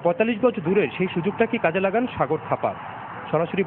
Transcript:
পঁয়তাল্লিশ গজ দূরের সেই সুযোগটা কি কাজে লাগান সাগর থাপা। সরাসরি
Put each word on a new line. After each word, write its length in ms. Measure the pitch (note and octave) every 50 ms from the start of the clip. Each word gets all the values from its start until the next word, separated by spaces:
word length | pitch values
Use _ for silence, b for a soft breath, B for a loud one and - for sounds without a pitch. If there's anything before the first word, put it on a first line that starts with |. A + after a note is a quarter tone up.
| D3+
পঁয়তাল্লিশ 340 | E3+ F3 F3 A3 A3+ A#3+ G#3 B3
গজ 120 | B3 A#3 A3 D#3
দূরের 240 | E3 G3 G3+ F3 B2+ -
সেই 120 | - F#3 F#3 -
সুযোগটা 300 | F3 D#3+ G3+ - - A3+ A3+
কি 60 | - A3 -
কাজে 160 | E3 E3 F#3+ F#3+
লাগান 200 | G3 F#3 A#3 B3+ A#3 -
সাগর 240 | - D3 - D3+ - - -
থাপা। 220 | C3+ - - A2 F#2 - - - - - - - - - - -
সরাসরি 340 | - D#3 E3+ - - F3+ F#3+